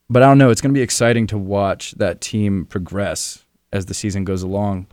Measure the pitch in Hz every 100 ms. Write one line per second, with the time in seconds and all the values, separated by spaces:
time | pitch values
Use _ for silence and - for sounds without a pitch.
0 | - 123 135 139 131 110 139 139 120 -
1 | 117 117 107 107 95 101 98 90 - -
2 | 98 85 - 110 101 98 - 98 87 98
3 | 95 80 - - _ _ _ 98 90 95
4 | 107 98 95 92 92 101 104 95 92